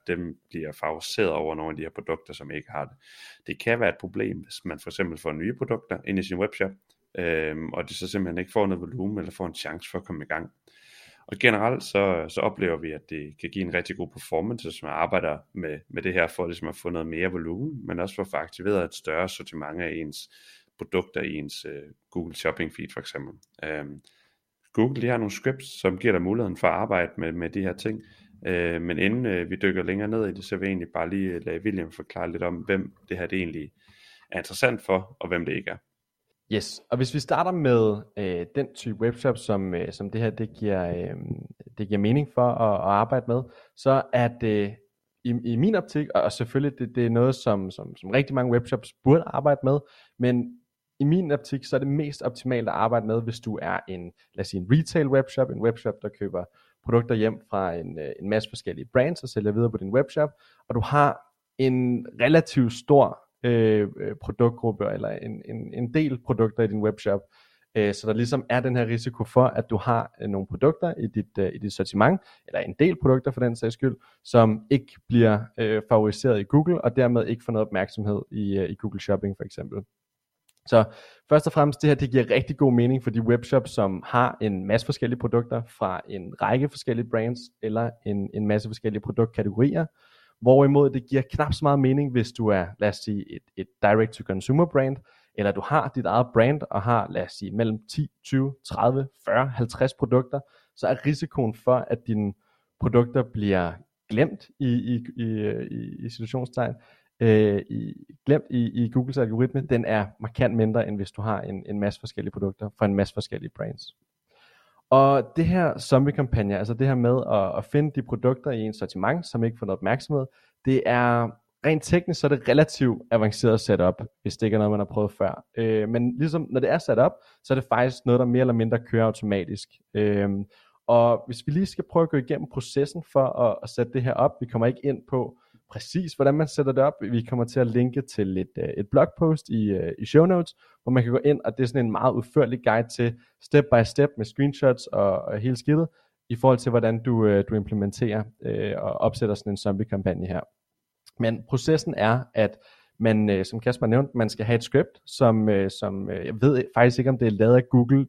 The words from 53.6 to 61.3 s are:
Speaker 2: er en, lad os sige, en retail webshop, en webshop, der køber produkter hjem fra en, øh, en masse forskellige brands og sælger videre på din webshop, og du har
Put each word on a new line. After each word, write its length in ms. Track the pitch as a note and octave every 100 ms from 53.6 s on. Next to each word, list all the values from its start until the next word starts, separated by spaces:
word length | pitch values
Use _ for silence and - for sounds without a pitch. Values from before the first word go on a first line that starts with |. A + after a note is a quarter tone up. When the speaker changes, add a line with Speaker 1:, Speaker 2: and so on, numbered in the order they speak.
Speaker 2:
er 180 | E2+ F#2 -
en, 240 | F#2 F2 - _
lad 80 | G2
os 60 | F#2+
sige, 140 | G2
en 60 | F2+
retail 360 | D3 D#3+ E3+ C#3
webshop, 420 | C3+ C3 - C3
en 120 | -
webshop, 320 | A2+ A2+ A2+ -
der 80 | G#2 -
køber 240 | G2+ F2 F#2+ _ _ _
produkter 320 | - A#2 A#2+ A2+
hjem 240 | A2 - -
fra 240 | G2+ F#2
en, 260 | E2+ F2+ D#2+
øh, 120 | C#2+ -
en 80 | G2
masse 200 | G#2+ -
forskellige 360 | - F#2+ F2 -
brands 380 | B2+ C#3+ F3
og 60 | C3
sælger 220 | G#2+ G#2
videre 200 | G#2+ A#2
på 60 | A2
din 160 | G2
webshop, 360 | B2 C#3 D#3 D3 - _ _ -
og 80 | A#2
du 40 |
har 420 | - D3 C#3+ - -